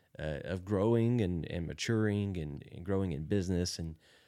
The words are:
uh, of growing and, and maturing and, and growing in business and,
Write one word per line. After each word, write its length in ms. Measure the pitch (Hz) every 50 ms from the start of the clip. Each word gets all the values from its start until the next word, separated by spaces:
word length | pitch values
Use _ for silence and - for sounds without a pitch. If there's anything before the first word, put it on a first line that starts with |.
| _ _ - -
uh, 220 | 73 78 76 69 -
of 200 | - 90 95 90
growing 560 | 95 104 92 101 113 117 117 113 117 123 123
and, 240 | 107 90 90 85 76 -
and 160 | - 87 85 78
maturing 680 | 73 - - - 117 110 110 107 101 101 101 101 95 87
and, 260 | 78 73 71 71 - -
and 120 | - 67 87
growing 280 | 92 98 95 98 92
in 140 | 80 69 78
business 520 | 76 98 101 90 90 95 87 90 87 - -
and, 180 | 85 80 78 - _ - - - _